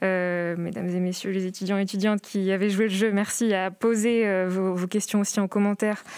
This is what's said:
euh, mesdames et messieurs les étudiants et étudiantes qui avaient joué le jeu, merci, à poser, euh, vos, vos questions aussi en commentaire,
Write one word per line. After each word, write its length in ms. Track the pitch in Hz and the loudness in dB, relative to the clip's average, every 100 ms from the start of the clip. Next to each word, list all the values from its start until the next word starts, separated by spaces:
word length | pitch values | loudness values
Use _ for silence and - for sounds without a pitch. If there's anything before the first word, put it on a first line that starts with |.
euh, 540 | 190 185 180 175 170 170 | 0 0 0 0 -2 -2
mesdames 320 | 170 - 180 | -4 -4 -2
et 140 | 180 | 0
messieurs 300 | 180 180 190 | -2 -2 -4
les 140 | 190 185 | -2 -4
étudiants 320 | 185 190 196 | -4 -2 0
et 40 | |
étudiantes 400 | 196 196 214 208 | -2 0 0 0
qui 320 | - 202 190 | -2 -2 0
avaient 160 | 190 208 | 2 2
joué 160 | 196 220 | 2 2
le 80 | |
jeu, 180 | 190 220 | 2 2
merci, 420 | 202 208 - 226 | 2 0 0 2
à 160 | 190 190 | 2 0
poser, 560 | 190 226 220 233 233 214 | 0 0 2 2 2 2
euh, 220 | 185 185 | 2 0
vos, 280 | 190 190 180 | 0 0 0
vos 120 | 180 | -2
questions 320 | 214 - 208 | -2 0 0
aussi 220 | 202 - | 0 0
en 80 | 196 | 0
commentaire, 560 | 208 202 202 214 208 - | 2 2 2 -2 -2 -8